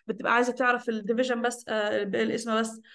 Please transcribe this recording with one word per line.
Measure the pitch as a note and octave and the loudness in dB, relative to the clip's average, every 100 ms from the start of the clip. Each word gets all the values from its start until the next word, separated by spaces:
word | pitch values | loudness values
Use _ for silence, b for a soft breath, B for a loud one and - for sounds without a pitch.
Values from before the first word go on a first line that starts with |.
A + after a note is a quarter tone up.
| - | -10
بتبقى | G3+ - | -4 2
عايزه | A#3 B3 | 4 4
تعرف | A#3+ B3 A#3+ A#3+ | 2 2 2 0
الديفيجن | A3 G3+ A3+ B3+ A#3 | -4 -2 0 2 0
بس، | A#3+ A#3+ - | -2 -4 -4
آه، | A3 G#3 A3 | -2 0 0
باقي | G3 A3+ | 0 0
القسمه | A3 A3+ A3+ A3 | 0 -2 0 0
بس. | A3+ - B | -2 -6 B